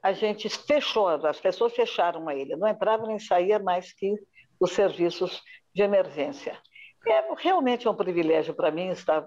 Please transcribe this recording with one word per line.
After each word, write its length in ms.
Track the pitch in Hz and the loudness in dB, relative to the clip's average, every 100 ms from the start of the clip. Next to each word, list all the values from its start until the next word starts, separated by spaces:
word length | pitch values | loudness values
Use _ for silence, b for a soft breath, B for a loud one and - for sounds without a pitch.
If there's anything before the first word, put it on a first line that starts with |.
a 120 | 196 | -2
gente 360 | 196 214 208 180 | 0 -2 -2 -6
fechou, 600 | - - 294 - 226 190 | -6 0 0 2 0 2
as 320 | 151 156 147 | 2 0 0
pessoas 320 | 190 - 233 | -2 0 0
fecharam 540 | 240 226 - 175 170 160 | 0 -2 0 -2 -2 -6
a 60 | |
ilha, 220 | 139 139 156 | -6 -6 -2
não 120 | 214 | -2
entrava 380 | 214 214 220 220 | 0 0 0 -2
nem 120 | 214 | -6
saía 400 | - 180 185 214 | 0 2 4 2
mais 340 | 190 180 180 | 0 -4 -4
que 220 | - 196 208 - _ b - | -6 -4 -4 -8 _ b -2
os 120 | 180 | 0
serviços 720 | - 196 165 170 - 180 - - B _ | 2 2 2 -2 0 -6 -6 -16 B _
de 80 | 180 | 0
emergência. 760 | 202 196 180 147 285 277 - - _ B B B - | 2 4 2 -2 -6 -6 -10 -12 _ B B B 0
É, 180 | 659 659 311 | 2 2 -2
realmente 480 | 339 370 254 240 226 | 2 2 2 0 0
é 40 | |
um 40 | |
privilégio 600 | 180 185 170 160 160 156 | 0 0 0 2 2 0
pra 160 | 156 160 | 0 0
mim 200 | 156 185 | 0 -4
estar 320 | 175 - 156 | -4 0 0